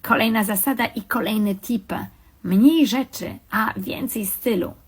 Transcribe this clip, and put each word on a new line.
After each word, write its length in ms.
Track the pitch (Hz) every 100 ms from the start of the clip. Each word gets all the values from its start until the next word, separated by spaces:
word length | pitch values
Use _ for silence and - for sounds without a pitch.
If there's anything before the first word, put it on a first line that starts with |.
Kolejna 420 | - 226 226 226
zasada 420 | 202 202 - 262 233
i 160 | -
kolejny 540 | 196 240 185 214 208 196
tip. 380 | - 233 - - 196 _ _ _
Mniej 440 | - 190 262 330 262
rzeczy, 500 | 247 254 - 175 202 _
a 220 | 214 220 -
więcej 480 | 202 - 247 226 196
stylu. 480 | - - 208 - -